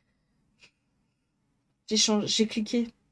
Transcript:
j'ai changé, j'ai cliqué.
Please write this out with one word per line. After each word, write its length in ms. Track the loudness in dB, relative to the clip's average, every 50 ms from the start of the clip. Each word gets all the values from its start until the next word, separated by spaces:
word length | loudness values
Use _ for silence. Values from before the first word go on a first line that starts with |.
| _ _ _ _ _ _ _ _ _ _ _ _ -20 -20 _ _ _ _ _ _ _ _ _ _ _ _ _ _ _ _ _ _ _ _ _ _ _ -2
j'ai 100 | 0 0
changé, 300 | 2 2 2 2 0 0
j'ai 200 | 0 0 0 0
cliqué. 460 | 0 -4 -4 -2 -2 -2 -2 -4 -8 _ _ _